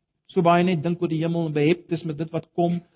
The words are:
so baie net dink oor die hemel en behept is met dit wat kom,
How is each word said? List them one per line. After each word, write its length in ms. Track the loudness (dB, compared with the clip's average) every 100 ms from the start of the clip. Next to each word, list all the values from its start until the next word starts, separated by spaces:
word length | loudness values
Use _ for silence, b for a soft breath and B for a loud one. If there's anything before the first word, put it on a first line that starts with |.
| _ _ _
so 160 | 0
baie 220 | 4 4
net 180 | 4 0
dink 200 | -2 -2
oor 60 | -2
die 120 | -2
hemel 260 | -2 -2 -2
en 60 |
behept 400 | 2 2 2 -2
is 100 | -8
met 140 | -6 -8
dit 120 | -8
wat 220 | -8 -6
kom, 300 | -2 0 -2 -6